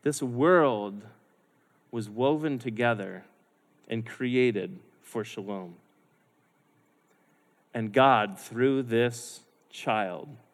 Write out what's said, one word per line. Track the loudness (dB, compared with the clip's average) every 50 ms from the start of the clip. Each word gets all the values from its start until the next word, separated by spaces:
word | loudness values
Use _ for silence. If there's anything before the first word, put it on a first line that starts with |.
| _
This | -2 -2 -2 -4
world | -4 -2 2 4 4 6 6 6 4 2 0 -4 -6 -10 -12 -16 -18 -20 _ _ _ _ _ _ _ _ _ _ _ _ _ _ _
was | -8 -8 -8 -8
woven | -4 0 0 2 2 0 0 -4 -4 -4
together | -6 -6 -4 0 2 2 2 0 -4 -8 -10 -14 -16 _ _ _ _ _ _ _ _ _ _ _ _ -6
and | -6 -6 -6
created | -6 -8 -6 -4 0 2 4 4 4 2 0 -4 -6 -10 -14 -18 _ _ _ _
for | -10 -8 -8 -8
shalom. | -6 -8 -10 -8 -8 -8 -8 -8 -12 -14 -20 _ _ _ _ _ _ _ _ _ _ _ _ _ _ _ _ _ _ _ _ _ _ _ _ _ _ _ _ _ _ _ _ _ _ _ _ _ _ _
And | -4 -4 0 4
God, | 6 6 8 6 6 4 0 -4 -12
through | -14 -10 -2 2 2 2 4 2 0
this | 0 2 2 2 2 0 -6 -12 -14 -16 -18 _ _ _ _ _ _
child | -16 -8 -4 -2 0 0 0 -4 -6 -10 -12 -14 -18 -20 _ _